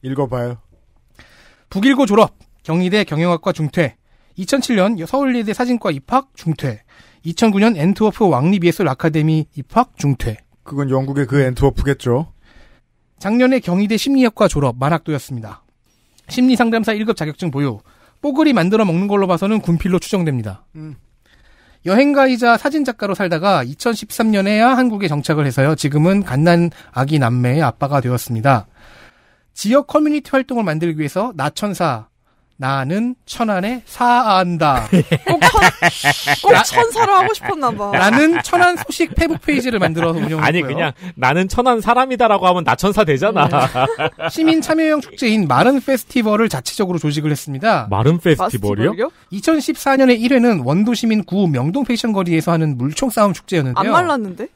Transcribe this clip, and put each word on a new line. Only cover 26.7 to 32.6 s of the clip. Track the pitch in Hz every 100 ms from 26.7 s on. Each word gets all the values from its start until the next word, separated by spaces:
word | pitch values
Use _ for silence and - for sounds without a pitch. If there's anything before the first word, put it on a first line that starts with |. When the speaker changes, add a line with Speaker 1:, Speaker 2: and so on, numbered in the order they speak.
| - -
Speaker 2:
아기 | - 135 151
남매의 | 123 123 123 139
아빠가 | 143 - 139 143
되었습니다. | 123 123 - 117 123 127 - _ - - - _ _ _ _
지역 | - 196 262 285
커뮤니티 | 294 302 302 -
활동을 | 269 262 240
만들기 | 202 156 170 156
위해서 | 151 185 233 180
나천사, | 139 - 208 185 170 117 110 _ _ _ _
나는 | _